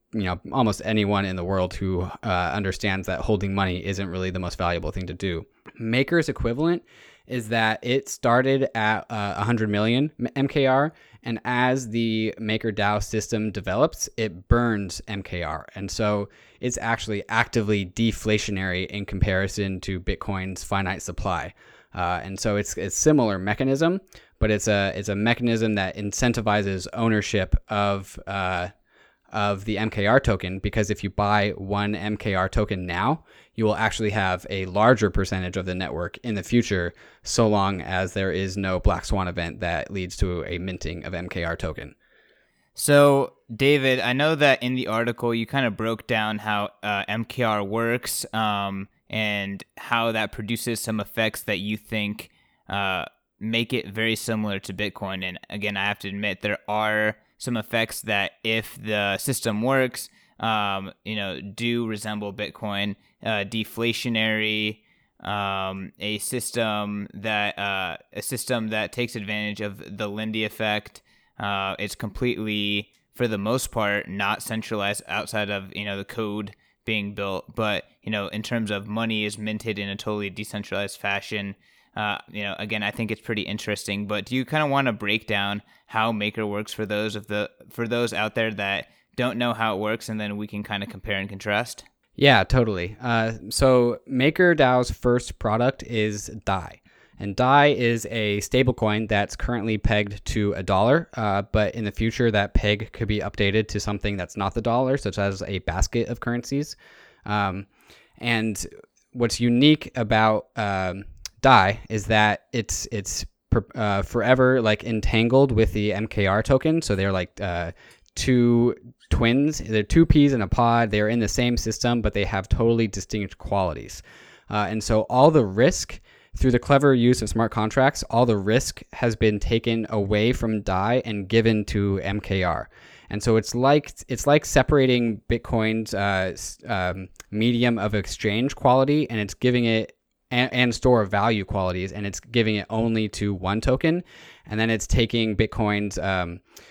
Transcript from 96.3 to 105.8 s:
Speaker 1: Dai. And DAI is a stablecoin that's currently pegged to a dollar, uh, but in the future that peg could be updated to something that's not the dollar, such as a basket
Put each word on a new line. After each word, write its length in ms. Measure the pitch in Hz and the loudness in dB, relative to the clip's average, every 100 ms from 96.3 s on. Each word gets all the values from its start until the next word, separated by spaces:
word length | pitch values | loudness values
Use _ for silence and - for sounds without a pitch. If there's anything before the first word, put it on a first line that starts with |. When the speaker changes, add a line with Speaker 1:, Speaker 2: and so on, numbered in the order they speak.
| 110 - | -8 -2
Speaker 1:
Dai. 340 | 95 - - _ _ _ - | -2 -4 -16 _ _ _ -10
And 160 | 101 95 | -4 2
DAI 320 | 127 143 147 | 6 8 6
is 380 | 120 120 117 - | 4 2 0 -2
a 260 | 117 107 104 | -2 0 -2
stablecoin 640 | - 131 131 - 110 107 107 | 2 2 2 2 2 2 2
that's 280 | 104 101 - | 0 0 -2
currently 440 | - 120 110 107 | -4 -2 -2 2
pegged 440 | - 104 104 101 - | 2 2 0 -4 -4
to 280 | 107 101 | 0 0
a 80 | 95 | 0
dollar, 480 | 95 95 113 156 - - | 2 4 4 4 0 -4
uh, 260 | 107 98 101 | 0 0 0
but 220 | 110 104 | 0 0
in 100 | - | 0
the 80 | 104 | -4
future 380 | - 113 - 120 | -2 -2 2 2
that 240 | 104 101 | 2 2
peg 400 | - 104 104 113 | 2 2 0 -2
could 140 | - 104 | -6 -2
be 140 | 107 | -2
updated 460 | 101 - 101 107 104 | -2 0 2 2 0
to 100 | 104 | -2
something 380 | 107 101 104 101 | -4 -4 -2 -4
that's 200 | 87 - | -6 -4
not 160 | 98 | -4
the 80 | 117 | -2
dollar, 360 | 117 120 131 135 | 0 2 2 0
such 200 | 101 104 | -2 0
as 240 | 101 98 | -2 -2
a 160 | 98 95 | -6 -6
basket 500 | - 87 | -4 -4